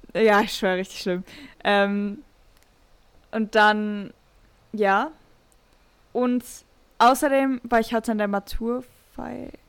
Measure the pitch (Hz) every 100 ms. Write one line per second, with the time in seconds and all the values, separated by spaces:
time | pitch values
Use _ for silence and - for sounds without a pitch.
0 | - - 220 208 214 - 196 185 190 -
1 | 196 180 190 - 277 - - 202 202 202
2 | 202 202 - _ _ _ _ _ _ _
3 | _ _ _ 220 214 220 214 214 214 208
4 | 196 - _ _ _ _ _ 214 202 196
5 | 294 320 _ _ _ _ _ _ _ _
6 | _ - 247 247 - - - _ _ -
7 | 240 269 294 269 269 254 233 233 220 233
8 | 226 214 208 202 - - 226 247 247 _
9 | _ - - - 254 -